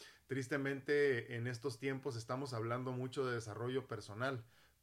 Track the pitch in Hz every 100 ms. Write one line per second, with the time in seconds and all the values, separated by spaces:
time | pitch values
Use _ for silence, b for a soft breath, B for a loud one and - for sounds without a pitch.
0 | B B - 127 123 147 135 139 143 147
1 | 143 120 117 120 120 117 139 117 135 135
2 | 143 117 113 127 139 117 117 123 127 127
3 | 127 139 127 120 110 104 123 131 123 107
4 | - 104 131 127 - b b b